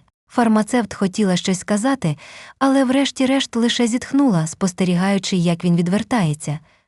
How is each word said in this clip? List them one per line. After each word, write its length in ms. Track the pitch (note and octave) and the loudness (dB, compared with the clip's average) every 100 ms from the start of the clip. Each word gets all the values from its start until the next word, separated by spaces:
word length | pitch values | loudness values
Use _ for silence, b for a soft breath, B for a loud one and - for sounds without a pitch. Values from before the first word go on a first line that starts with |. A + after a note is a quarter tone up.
| _ _ _ | _ _ _
Фармацевт 680 | - A#3 G#3+ G#3+ B3 G#3 | 0 2 2 2 -2 -2
хотіла 420 | - G3 F#3+ G3+ F3+ | -2 -2 0 0 0
щось 220 | - F3+ | -2 -4
сказати, 580 | - G3+ B3+ C4+ E3 D3 B B B - | -2 -2 0 -2 -2 -4 B B B -2
але 240 | C4+ C4+ | 2 2
врешті-решт 720 | B3+ C4+ C4+ - C4 C4+ - A#3 | 2 2 0 0 0 0 -2 0
лише 320 | A#3 - A#3+ | 0 0 0
зітхнула, 600 | B3 - C#4 C#4+ F3 D#3+ | -2 -2 2 2 2 0
спостерігаючи, 880 | - F#3+ - F3+ F3 F#3+ G3 - F#3+ | -4 -4 -2 0 0 0 0 0 0
як 260 | F3 E3+ | 0 0
він 120 | F3+ E3+ | 0 2
відвертається. 840 | F3 G3+ A3+ B3 E3 D3+ - D3 b b | 2 -2 -2 0 0 -2 -6 -10 b b